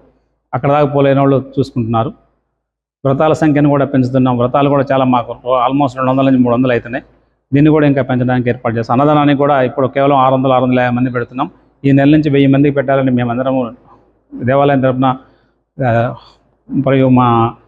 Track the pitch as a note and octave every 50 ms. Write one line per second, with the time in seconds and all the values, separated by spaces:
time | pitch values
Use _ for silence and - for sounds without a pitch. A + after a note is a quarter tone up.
0 | - _ _ _ _ _ _ _ _ _ - B2 A#2+ C#3+ C#3+ D3 D3+ C#3 C3+ C#3
1 | C#3 C#3 C3+ C3+ C#3 C#3 C#3 C3+ C3 - - D3 C3 - - C3 A#2 A2 A#2 A2+
2 | A2+ B2+ - - _ _ _ _ _ _ _ _ _ _ _ _ _ _ _ _
3 | - C3+ C3+ C3+ D#3+ D#3 D3+ D3 D#3+ D#3 C#3+ D3 D3 D3 C#3+ C#3+ C#3 C3 - C3+
4 | B2+ B2 B2+ C3 B2+ C3 B2 A#2+ A#2+ B2 - D3 C#3 C#3+ C#3+ C#3 C3 C#3 C#3 C3+
5 | C3 B2+ B2+ B2 A#2 A#2 A#2 A#2 - B2 B2+ B2+ A#2+ B2+ C3+ C#3+ D3 C3+ B2 C3
6 | C3 B2+ C3 C3+ C3+ C3+ C3+ B2+ B2 B2 A#2+ A#2 C3 C3 A#2+ A#2 A2+ A#2+ A#2 C#3+
7 | - _ _ _ _ _ _ _ _ _ C3 C#3 D3+ D#3 D3+ D#3 D3 D3 C#3 C#3
8 | B2+ A#2 B2+ B2 A#2+ B2 B2+ B2 A#2+ B2 A#2 B2 - A#2+ A2 A#2 A2+ - B2+ A#2+
9 | C#3+ D3+ D3+ D3 D3 C#3+ D3 C3+ C#3+ C#3+ D3 C3+ B2+ B2 - - C3+ B2 - C#3
10 | C#3 C#3 D3 C#3 C3 C3+ C3 C3 C3 C3+ C3 B2+ B2+ B2+ B2+ B2 B2 B2+ A#2+ A#2+
11 | B2+ C3 A#2+ B2+ A#2+ - A#2+ B2+ C#3+ F3+ - _ _ _ _ _ - C#3 C#3 C#3
12 | C#3 C#3+ D3+ D#3 D3 D#3 C3+ C#3 C#3 C3+ C3+ C#3 C#3+ D3 C#3 C#3+ C3 C3 C3+ C3+
13 | C3+ C3 B2 B2 B2 A#2+ A#2 A#2+ C3 C3+ C3 C3 B2 A2+ - - _ _ - -
14 | _ _ _ _ _ _ - C4+ - A#2 C3+ C#3 C#3+ C#3+ C#3 C3+ B2+ C3 B2+ B2+
15 | C3 C3 C3 - - _ _ _ _ _ _ _ _ _ _ - C3+ B2 A2+ A#2
16 | A#2 B2+ E3 - - - _ _ _ _ _ _ _ - - D3 C3+ C3+ C3+ C3+
17 | C3 C3 B2+ B2 B2 B2 A#2+ A#2 A#2 A#2 - - _